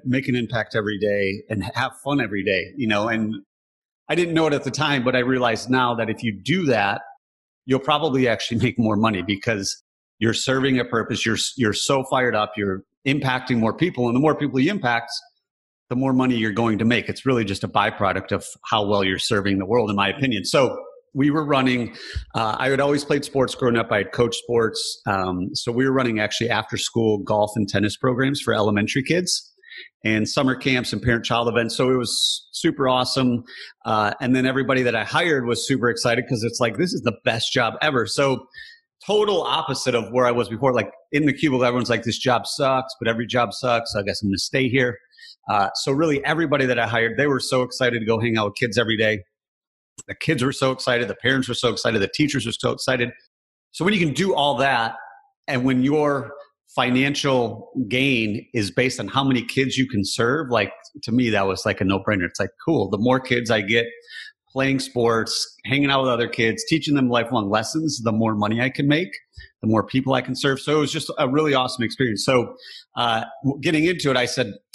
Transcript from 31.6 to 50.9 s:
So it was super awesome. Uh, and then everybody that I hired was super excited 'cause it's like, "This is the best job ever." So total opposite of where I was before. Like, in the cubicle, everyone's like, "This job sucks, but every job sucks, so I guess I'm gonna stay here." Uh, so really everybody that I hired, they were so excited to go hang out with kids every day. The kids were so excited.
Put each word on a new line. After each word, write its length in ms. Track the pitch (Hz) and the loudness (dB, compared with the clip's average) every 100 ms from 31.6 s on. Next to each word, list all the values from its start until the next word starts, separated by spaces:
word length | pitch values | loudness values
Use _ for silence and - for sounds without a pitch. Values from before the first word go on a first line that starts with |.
| 113 - | 0 0
So 140 | 127 | 2
it 80 | 127 | 2
was 500 | 113 - - - - | 0 0 0 -2 -8
super 360 | - 165 127 131 | -2 -2 2 2
awesome. 560 | 127 127 135 123 120 - - - - 117 | 2 2 2 2 2 -2 -16 -18 -10 0
Uh, 280 | 110 104 - | 2 2 0
and 160 | 127 131 | 2 2
then 100 | 127 | 4
everybody 380 | 131 131 131 | 2 2 2
that 120 | 120 113 | 2 0
I 80 | |
hired 440 | 101 156 175 143 120 | 0 0 2 2 0
was 180 | 110 - | -2 0
super 240 | 127 120 | 0 0
excited 360 | - 123 117 117 | 0 0 0 0
'cause 160 | 120 | -2
it's 160 | 117 - | -2 0
like, 180 | 117 104 | -2 0
"This 160 | 180 | -2
is 80 | 165 | -2
the 140 | 120 - | -4 -2
best 280 | 123 113 - | -2 -2 0
job 220 | 131 113 110 | 0 0 0
ever." 240 | 151 127 101 | 0 0 -2
So 400 | - 139 123 - - - - _ _ - | 0 0 0 -6 -20 -20 -20 _ _ 0
total 380 | 208 208 180 | 2 2 0
opposite 520 | 123 147 156 131 131 120 | 0 -2 -2 -4 0 0
of 160 | 104 | 0
where 140 | 123 123 | 2 2
I 60 | |
was 180 | 120 101 | 2 -2
before. 240 | 110 135 | 0 2
Like, 180 | 120 104 - - | 2 0 -6 -2
in 140 | 143 151 | 2 2
the 80 | |
cubicle, 300 | 131 156 127 | 2 2 2
everyone's 260 | 123 123 117 | 2 2 0
like, 140 | 117 | 0
"This 140 | 117 - | 0 -2
job 280 | 127 117 - | 2 0 0
sucks, 480 | - 135 131 127 - | -2 0 0 -2 -4
but 80 | 113 | -2
every 200 | 113 117 | -2 -2
job 260 | 123 113 | 0 0
sucks, 400 | - 127 117 117 | -2 0 0 0
so 60 | 107 | -4
I 40 | |
guess 180 | 98 92 | -4 -2
I'm 80 | 104 | -2
gonna 80 | 95 | -2
stay 280 | - 139 131 | -2 -2 2
here." 300 | 131 123 - _ - - - - | 2 0 -2 _ -20 -20 -14 -2
Uh, 200 | 104 98 - | 0 0 -2
so 160 | 143 | -2
really 320 | 139 160 139 139 | 0 2 0 0
everybody 400 | 160 156 143 131 | 0 0 2 2
that 120 | 120 | 0
I 80 | 110 | 0
hired, 300 | 117 113 110 | 2 0 0
they 100 | 147 | 0
were 120 | 131 | 0
so 220 | - 131 | 0 0
excited 380 | 123 - 127 117 | 0 0 0 0
to 60 | 110 | 0
go 140 | 113 | 0
hang 180 | 117 113 | 2 0
out 100 | 104 | 0
with 80 | - | -2
kids 220 | 120 110 | -2 0
every 200 | 113 110 | 0 2
day. 260 | 110 104 - _ _ _ _ _ _ - - | 0 0 -6 _ _ _ _ _ _ -20 -16
The 80 | - | -8
kids 280 | - 156 | -2 0
were 80 | 131 | 0
so 200 | - 131 | 0 -2
excited. 360 | 127 - | 0 0